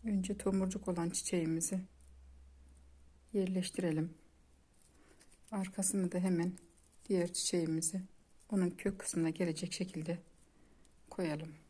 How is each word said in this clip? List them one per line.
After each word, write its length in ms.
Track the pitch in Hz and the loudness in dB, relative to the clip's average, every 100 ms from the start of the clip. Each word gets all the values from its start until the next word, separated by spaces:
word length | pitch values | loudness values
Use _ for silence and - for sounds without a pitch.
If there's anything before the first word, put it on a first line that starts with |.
Önce 340 | 226 202 185 202 | 0 0 0 0
tomurcuk 500 | - 190 185 190 - | 2 2 2 -2 -2
olan 220 | 175 170 | 0 0
çiçeğimizi 680 | - - 180 160 165 170 190 185 - - - - - - - - - - - - - - | -2 0 0 2 0 0 -2 -6 -14 -20 -20 -20 -20 -20 -20 -20 -20 -20 -20 -20 -20 -4
yerleştirelim. 800 | 208 185 185 185 - 180 156 165 - - - - - _ - - - - - - - - | 0 2 0 -2 0 0 2 -2 -4 -20 -20 -20 -20 _ -20 -20 -20 -20 -20 -20 -20 -6
Arkasını 640 | 208 190 - 190 202 180 | -4 -2 0 0 2 0
da 60 | 180 | 2
hemen 340 | 185 175 175 180 - - - - - | 2 2 2 -2 -14 -20 -20 -20 0
diğer 240 | 190 175 | 2 2
çiçeğimizi 720 | - - 180 160 160 165 190 185 - - - - | 0 0 2 2 0 0 -2 -8 -14 -20 -20 -2
onun 200 | 202 180 | 2 2
kök 280 | 175 202 196 | 2 -4 -4
kısmına 320 | - - 165 | -4 0 0
gelecek 420 | 160 175 156 180 | 2 0 0 -4
şekilde 460 | - 185 - 156 175 - - - - - - - - - | -4 -4 -4 -4 -4 -6 -20 -20 -20 -20 -20 -20 -20 -14
koyalım. 440 | - 175 151 160 156 - | -2 -2 -2 -6 -12 -20